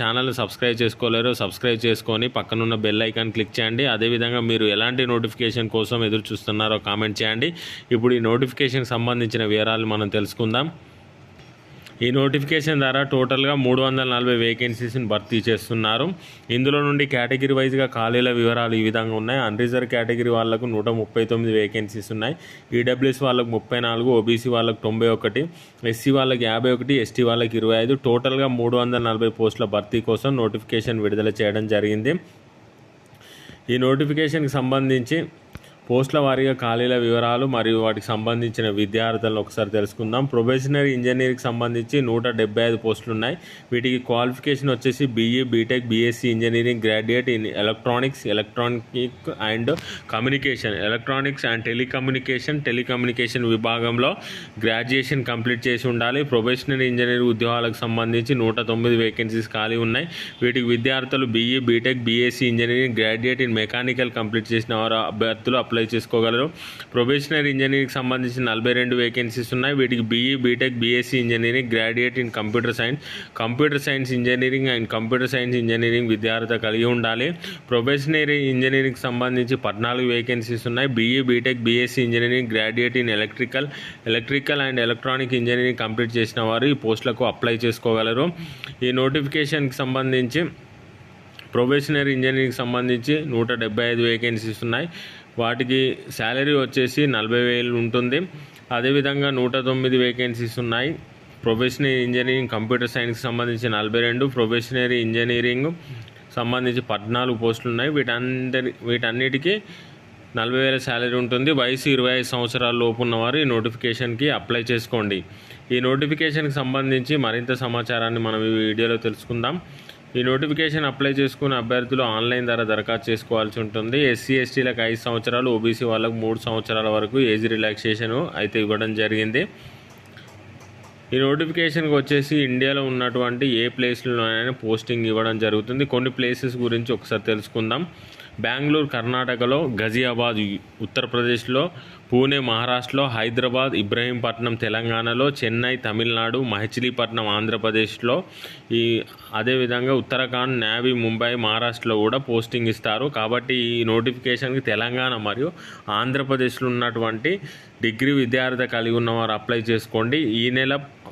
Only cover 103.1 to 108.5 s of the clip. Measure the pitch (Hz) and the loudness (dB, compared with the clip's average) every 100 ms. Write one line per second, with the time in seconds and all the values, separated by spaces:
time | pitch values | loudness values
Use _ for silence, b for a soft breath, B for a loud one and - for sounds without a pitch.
103.1 | 117 127 117 120 117 120 107 107 117 117 | -4 -4 -2 -2 -2 0 0 0 2 2
104.1 | 120 139 127 110 117 113 127 123 123 113 | 2 0 2 2 0 -2 -2 0 0 0
105.1 | 113 117 120 120 123 147 170 151 120 113 | 0 2 2 0 0 -2 -4 -12 -16 -16
106.1 | B - - 120 127 123 123 - 104 107 | B -10 -4 -2 0 0 0 -2 -4 -2
107.1 | 120 127 113 117 113 123 117 135 147 123 | 0 0 0 0 0 -2 -2 0 0 0
108.1 | 120 127 127 127 | -2 -2 -4 -2